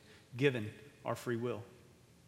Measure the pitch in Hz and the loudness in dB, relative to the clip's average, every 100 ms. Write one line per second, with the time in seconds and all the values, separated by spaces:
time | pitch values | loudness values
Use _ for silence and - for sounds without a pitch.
0 | - - - 123 139 123 107 - - - | -16 -20 -12 4 6 6 0 -6 -16 -6
1 | 123 117 127 117 120 107 - - - - | -2 -2 0 0 0 -2 -6 -16 -20 -20
2 | - - | -20 -20